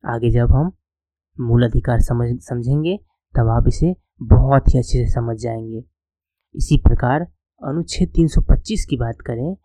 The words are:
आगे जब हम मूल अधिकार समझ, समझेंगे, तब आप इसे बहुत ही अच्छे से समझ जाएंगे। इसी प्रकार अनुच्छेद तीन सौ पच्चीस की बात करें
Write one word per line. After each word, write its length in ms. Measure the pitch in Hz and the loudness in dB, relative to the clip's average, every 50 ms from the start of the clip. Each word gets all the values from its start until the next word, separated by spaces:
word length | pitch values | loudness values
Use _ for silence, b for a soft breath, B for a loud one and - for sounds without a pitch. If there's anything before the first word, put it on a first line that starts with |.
| - | -10
आगे 260 | - 120 117 113 117 | -8 -8 -2 -2 0
जब 200 | 113 120 120 120 123 | 2 2 2 4 2
हम 200 | 127 151 180 190 _ _ _ _ _ _ _ _ _ _ _ _ - | 2 2 -2 -6 _ _ _ _ _ _ _ _ _ _ _ _ -10
मूल 280 | 127 117 113 117 123 113 | -4 0 2 2 2 2
अधिकार 320 | 117 123 - - 120 113 | 0 -2 -2 0 0 0
समझ, 400 | - - 120 120 120 120 123 127 | 0 0 0 -2 -2 -4 -4 -8
समझेंगे, 580 | - - 127 120 117 120 135 147 156 165 190 202 _ _ _ _ _ _ _ - | -8 -10 -10 -8 -4 -4 -2 -2 -2 -4 -6 -6 _ _ _ _ _ _ _ 0
तब 100 | 117 113 | 0 2
आप 160 | 117 120 - - | 2 2 2 2
इसे 280 | - - 151 170 185 _ _ _ _ _ - | 2 2 0 0 -2 _ _ _ _ _ 2
बहुत 460 | 110 - - 123 131 139 135 - - | 4 4 4 6 4 2 2 4 4
ही 100 | - 127 | 2 2
अच्छे 280 | 120 - - 123 120 | 0 0 -2 -2 0
से 40 | 117 | 0
समझ 260 | - 120 117 117 113 | -2 -2 -4 -6 -8
जाएंगे। 480 | 107 113 120 113 113 113 113 113 113 123 _ _ _ _ _ _ _ _ _ _ _ _ _ _ | -8 -8 -8 -8 -8 -10 -12 -12 -14 -14 _ _ _ _ _ _ _ _ _ _ _ _ _ _
इसी 220 | - - - 151 | -6 -2 0 0
प्रकार 460 | - - - 123 - - 123 131 156 175 - _ _ _ _ _ _ - | 4 4 4 4 4 0 0 -2 -2 -4 -8 _ _ _ _ _ _ -10
अनुच्छेद 440 | 143 139 160 170 - - - 185 170 | -8 -6 -6 -6 -8 -4 -4 -4 -2
तीन 200 | - - 165 156 | 2 2 2 2
सौ 120 | - - | 2 0
पच्चीस 460 | - - - - - - 220 208 - - | 4 4 2 2 2 -4 -6 -6 -4 -4
की 60 | 151 | -4
बात 240 | 120 120 117 113 _ | -4 -4 -6 -8 _
करें 340 | - - 120 113 123 160 190 190 _ | -10 -10 -8 -8 -6 -8 -10 -12 _